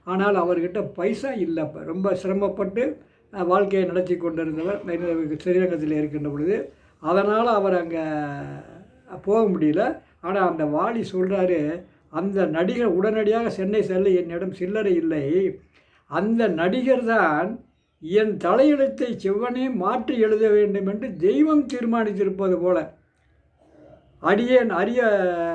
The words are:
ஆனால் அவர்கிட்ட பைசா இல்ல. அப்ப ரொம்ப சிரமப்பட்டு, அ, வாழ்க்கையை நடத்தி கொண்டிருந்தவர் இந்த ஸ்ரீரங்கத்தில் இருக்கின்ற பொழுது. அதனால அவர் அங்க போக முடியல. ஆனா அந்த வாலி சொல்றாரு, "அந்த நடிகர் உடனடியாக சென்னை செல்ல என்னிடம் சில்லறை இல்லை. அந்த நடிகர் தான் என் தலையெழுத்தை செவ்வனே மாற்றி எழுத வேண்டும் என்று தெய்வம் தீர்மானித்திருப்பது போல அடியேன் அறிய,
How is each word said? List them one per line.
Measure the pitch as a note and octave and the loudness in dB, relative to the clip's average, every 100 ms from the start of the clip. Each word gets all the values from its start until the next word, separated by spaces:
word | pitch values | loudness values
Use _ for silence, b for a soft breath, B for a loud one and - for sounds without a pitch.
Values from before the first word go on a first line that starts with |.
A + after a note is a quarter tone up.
ஆனால் | - F#3+ G3+ G3 | -4 0 2 2
அவர்கிட்ட | F3 F3 F3 G#3 C3+ | 2 0 -2 -4 -6
பைசா | - F#3+ A3+ C4+ | -4 -2 -2 -4
இல்ல. | A#3 E3 D#3+ | -4 -4 -2
அப்ப | D3+ D#3+ | -4 -8
ரொம்ப | D#3 F3 F#3+ F3+ | -8 -4 -2 -2
சிரமப்பட்டு, | F#3 F#3+ G3+ G3 F#3+ G3+ C#4+ - b b _ | -2 -2 -2 -2 -4 -2 -4 -4 b b _
அ, | G3+ | -6
வாழ்க்கையை | F3 F#3+ G3 G3 F3 | 2 2 2 0 0
நடத்தி | F3+ F3+ E3+ | 0 -2 -2
கொண்டிருந்தவர் | E3+ D#3+ D#3 D3+ F3 G3+ F#3 | -4 -4 -4 -4 -4 -4 -6
இந்த | E3+ F3 E3 D3+ D3+ | -4 -2 -2 -4 -4
ஸ்ரீரங்கத்தில் | F3+ F3+ F3+ E3 D3+ | 0 2 2 0 -2
இருக்கின்ற | D3+ D3+ D3 C#3+ | -2 -2 -4 -6
பொழுது. | C#3+ D#3+ A3 - b b _ | -4 -2 -2 -4 b b _
அதனால | D#3 F#3 G3+ A3 A#3+ | -2 0 2 2 2
அவர் | G#3+ G3 | 2 2
அங்க | F3+ E3 E3 D#3 D3+ D3 C#3+ C#3+ C#3+ - - - _ - - | 0 -2 -4 -4 -4 -6 -8 -12 -14 -16 -20 -20 _ -20 -8
போக | F#3+ A3 G#3 | 0 2 2
முடியல. | E3+ D#3 D#3+ B3 E4 B _ | 2 2 2 0 -4 B _
ஆனா | E3+ G3 F#3 | -4 0 0
அந்த | D#3+ D3+ | 0 -2
வாலி | D3+ G3+ A#3 - | 0 -2 -2 -4
சொல்றாரு, | F#3 F#3 G3 F3+ E3+ D3 F3 b b _ | -2 0 0 2 0 -2 -4 b b _
"அந்த | D#3 G3 F#3+ E3+ | -6 -2 0 0
நடிகர் | D#3 F#3 A#3+ A#3 | 0 0 0 0
உடனடியாக | F3 G#3+ A3 G#3 A3 A#3 | 2 0 0 0 0 0
சென்னை | F#3+ F#3+ G#3+ | -2 -2 0
செல்ல | F3+ F#3 G3 | 0 2 2
என்னிடம் | F3+ E3+ E3+ F#3 | 2 0 -6 -6
சில்லறை | - F3+ G#3+ G3+ F3 | -6 -4 -2 0 2
இல்லை. | D#3+ D#3 C#3 F3 F#3+ - _ b b b - | 0 0 0 0 0 -4 _ b b b -8
அந்த | D#3 G#3 A3+ A3 | -2 0 2 0
நடிகர் | E3 F3+ B3 B3+ B3 A3+ | 2 0 2 2 2 2
தான் | A3+ E3+ D3+ F#3+ A#3 - _ _ _ | 2 2 0 -2 -6 -16 _ _ _
என் | D#3 G3+ A3 F3 | 0 2 2 0
தலையெழுத்தை | E3+ A3 D4 C#4+ C4+ - A#3+ F#3+ | 2 4 6 4 2 0 -4 -2
செவ்வனே | F#3+ G#3 A#3+ B3+ C4 | -2 -2 -2 -4 -4
மாற்றி | A3 F#3+ B3 A3+ B3 | -2 -2 -2 -2 0
எழுத | G#3+ G#3+ A3 | 2 4 4
வேண்டும் | G#3 G3+ G3 F#3+ | 4 4 0 -2
என்று | G#3+ B3+ D#3+ | -4 -6 0
தெய்வம் | F3+ C4+ D#4 D4+ B3+ | 2 4 4 4 2
தீர்மானித்திருப்பது | B3 A#3 A#3 G#3+ G3 F#3+ F#3+ F#3+ F3 | -2 0 0 0 0 -2 0 0 2
போல | F3+ F3 - - _ _ _ _ _ _ _ - - - _ _ | 2 2 -2 -10 _ _ _ _ _ _ _ -20 -20 -20 _ _
அடியேன் | D#3+ G#3 A#3+ B3+ A#3 | 2 2 4 4 4
அறிய, | F3 G#3 B3 A3+ G3+ F3+ E3+ E3+ | 0 0 2 4 4 2 0 -2